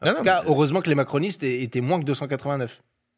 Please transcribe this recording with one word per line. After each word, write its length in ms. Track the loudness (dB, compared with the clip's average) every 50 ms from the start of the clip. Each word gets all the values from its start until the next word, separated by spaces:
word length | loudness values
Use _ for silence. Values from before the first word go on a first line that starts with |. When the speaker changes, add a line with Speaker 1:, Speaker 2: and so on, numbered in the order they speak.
Speaker 1:
en 60 | 0
Speaker 2:
Non, 60 | 0 0
Speaker 1:
tout 60 | 2
Speaker 2:
non, 60 | 4
Speaker 1:
cas, 180 | 4 4 4 4
Speaker 2:
mais 80 | 2
Speaker 1:
heureusement 300 | 2 4 2 2 2 0
que 80 | 0 2
les 80 | 2
macronistes 480 | 2 0 0 0 -2 -2 -2 -4 -4 -4
é-, 180 | -2 -2 -2 -4
étaient 180 | -4 -4 -2
moins 200 | 0 0 0 0
que 40 | 0
deux 100 | -2 -4
cent 120 | -4 -4
quatre-vingt-neuf. 560 | -6 -6 -6 -4 -4 -4 -4 -4 -6 -8 -12 _ _ _ _ _ _ _